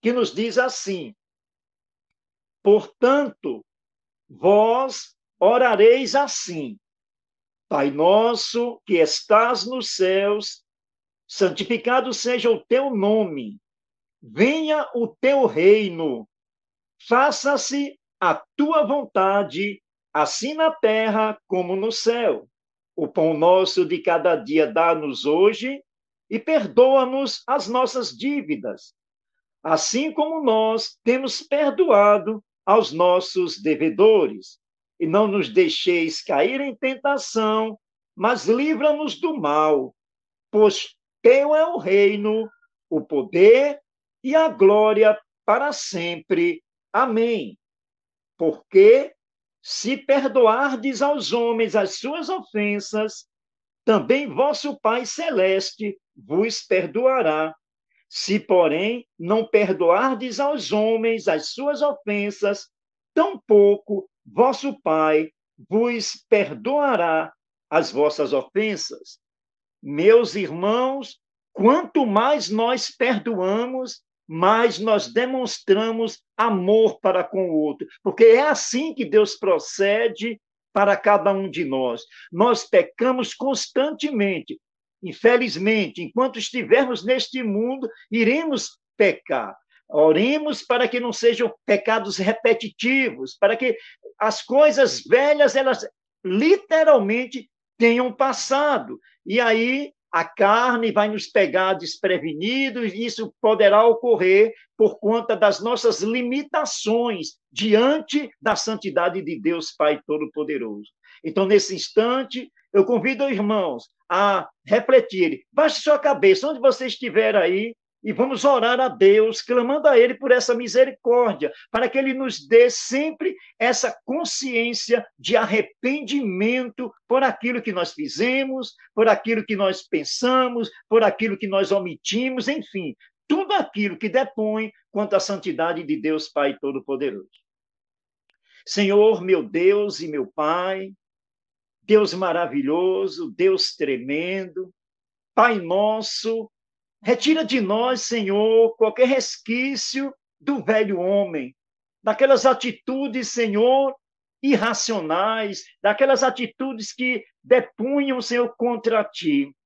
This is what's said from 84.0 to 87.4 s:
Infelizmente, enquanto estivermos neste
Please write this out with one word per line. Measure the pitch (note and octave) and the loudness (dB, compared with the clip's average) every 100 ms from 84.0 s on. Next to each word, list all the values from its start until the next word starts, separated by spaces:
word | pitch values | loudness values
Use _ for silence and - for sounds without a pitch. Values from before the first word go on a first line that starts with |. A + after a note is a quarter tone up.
| D4 C4 G3+ F3 - B2 _ _ _ _ | -6 -2 -2 -4 -10 -16 _ _ _ _
Infelizmente, | F#3 - A3+ A#3+ B3 D#3 G3 A3 F3+ - | -16 0 2 2 -2 -4 -2 0 -2 -6
enquanto | E3+ A3+ C4 A#3+ | -8 -4 -4 -4
estivermos | G#3 B3 E3+ A#3+ C4+ A#3 F3+ | -10 -8 2 2 2 -4 -2
neste | B3+ - C4 | -2 -2 -8